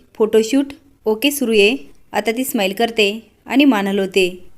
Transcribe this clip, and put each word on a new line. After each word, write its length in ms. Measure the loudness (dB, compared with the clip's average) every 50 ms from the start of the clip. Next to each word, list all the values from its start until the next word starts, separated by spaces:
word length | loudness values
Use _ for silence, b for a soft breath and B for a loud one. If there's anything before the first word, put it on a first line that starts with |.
| _ _ _
फोटोशूट 500 | -2 -2 2 2 2 2 2 0 -2 -2 -2 -8 -20 _ _ _ _ -4
ओके 260 | -4 -4 0 -2 -2
सुरू 200 | -2 -2 -2 0
आहे." 260 | 4 4 4 4 2 0 -8 -14 -20 -20 -16 -8
आता 200 | -6 -4 -4 -4
ती 120 | -4 -4 -4
स्माईल 300 | -4 -2 -2 -2 -2 -2
करते 580 | -2 -2 -2 0 0 0 0 -2 -6 -12 _ _ _ -10
आणि 200 | -2 2 2 4
मान 220 | 4 4 2 0
हलवते. 580 | -2 -2 -2 -2 0 0 0 0 0 -2 -8 -16 -20 -20